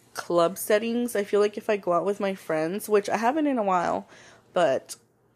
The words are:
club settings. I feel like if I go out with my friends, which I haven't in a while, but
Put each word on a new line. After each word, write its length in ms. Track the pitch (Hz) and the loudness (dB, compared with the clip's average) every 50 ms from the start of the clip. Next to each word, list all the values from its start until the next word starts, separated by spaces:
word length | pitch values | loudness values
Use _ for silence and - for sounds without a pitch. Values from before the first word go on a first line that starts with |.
| _ _ - | _ _ -16
club 440 | - - - 175 170 170 170 190 - | -12 -6 -2 2 2 2 2 0 -4
settings. 560 | - - 214 208 226 233 233 240 240 233 - | -2 0 0 2 2 0 -2 -2 -2 -2 -2
I 100 | 208 202 | -4 -2
feel 160 | 196 - 202 | 0 2 2
like 160 | 208 208 208 | 2 2 0
if 140 | 233 - - | -4 -4 -4
I 60 | 214 | -4
go 160 | 202 190 180 175 | -2 -2 -2 0
out 120 | 170 160 | 0 0
with 160 | 196 202 196 | -2 -2 -2
my 140 | 208 196 190 | -4 -4 -4
friends, 540 | 190 - - 160 156 156 165 185 214 - - | -6 -6 -4 -2 -2 -2 -2 -4 -6 -2 0
which 200 | 208 208 202 - | 2 2 2 0
I 80 | - | -2
haven't 300 | 208 226 233 285 320 302 | 0 0 0 0 2 0
in 120 | 294 269 240 | 0 0 0
a 40 | 208 | 0
while, 460 | 196 185 180 170 170 165 190 202 - - - - - - - _ _ _ | 2 2 2 2 0 -2 -2 -4 -8 -16 -20 -20 -20 -20 -20 _ _ _
but 440 | - 170 151 135 117 - - - - _ _ _ _ _ _ _ | 2 2 2 2 0 -4 -8 -14 -18 _ _ _ _ _ _ _